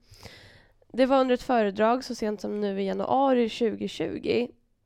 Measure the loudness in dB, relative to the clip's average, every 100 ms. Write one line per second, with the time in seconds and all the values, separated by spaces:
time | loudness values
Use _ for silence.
0 | _ -20 -20 -20 -20 -20 _ _ _ 0
1 | 4 4 4 0 2 2 2 2 2 2
2 | -2 -6 -6 -6 -6 -4 -4 -2 -4 -2
3 | 0 2 2 2 0 0 -4 -2 -8 -6
4 | -6 -4 -2 0 -2 -10 _ _